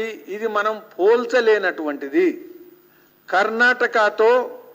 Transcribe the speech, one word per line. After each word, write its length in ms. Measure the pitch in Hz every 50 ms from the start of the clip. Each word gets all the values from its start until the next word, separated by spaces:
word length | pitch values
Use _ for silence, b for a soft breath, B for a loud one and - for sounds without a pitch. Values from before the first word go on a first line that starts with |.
| 220 226 214 - -
ఇది 220 | 185 185 214 226 220 214
మనం 180 | 208 202 214 220 208 - - -
పోల్చలేనటువంటిది. 1300 | - 180 208 233 247 247 240 254 254 233 220 214 208 190 180 156 - 160 147 143 131 139 139 143 170 185 165 - - - - - - - - - _ _ b b b b b b b _ -
కర్ణాటకతో 1040 | 185 185 202 214 226 226 247 247 254 247 247 240 240 233 214 208 214 - 220 226 247 254 240 247 - - - -